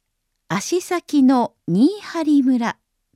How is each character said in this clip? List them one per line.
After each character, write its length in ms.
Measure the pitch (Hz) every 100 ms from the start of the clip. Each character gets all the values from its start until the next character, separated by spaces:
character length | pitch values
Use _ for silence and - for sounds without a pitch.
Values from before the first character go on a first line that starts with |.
| _ _ _ _ -
足 340 | 190 - 359
先 400 | - 349 - 294
の 320 | 262 254 - _ -
新 340 | 180 294 415
張 400 | - 339 311 285
村 340 | 262 247 226 - _ _ _